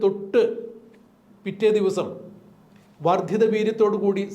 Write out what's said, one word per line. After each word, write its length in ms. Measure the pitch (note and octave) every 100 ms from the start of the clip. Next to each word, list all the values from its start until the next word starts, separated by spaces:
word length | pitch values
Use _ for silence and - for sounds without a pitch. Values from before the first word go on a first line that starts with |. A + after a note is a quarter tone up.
തൊട്ട് 380 | G3 G3 - B3 G#3+ - - - - - _ _ _ _ G3
പിറ്റേ 240 | - G#3+ G#3+
ദിവസം 300 | F#3+ F#3+ D#3+ - - - - - _ - _ - D3
വർദ്ധിത 380 | F#3 F3 G#3 A3
വീര്യത്തോടു 440 | G#3+ G#3+ G#3+ G#3+ G3+
കൂടി 200 | G3 G3 G3